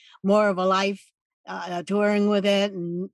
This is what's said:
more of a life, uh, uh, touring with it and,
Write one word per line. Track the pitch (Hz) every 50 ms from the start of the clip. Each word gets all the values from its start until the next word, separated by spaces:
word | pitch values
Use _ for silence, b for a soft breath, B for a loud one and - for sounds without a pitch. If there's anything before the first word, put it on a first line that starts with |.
| b b b b -
more | 190 202 214 214
of | 202 190
a | 180 185
life, | 190 190 190 196 196 202 196 - _ _ _ _ _ _ _ _
uh, | - 185 190 175
uh, | 180 175 175 165
touring | - 196 208 208 208 208 208 202 208
with | 208 202 190
it | 202 202 196 202 208
and, | 196 180 170 170 175 175 185 196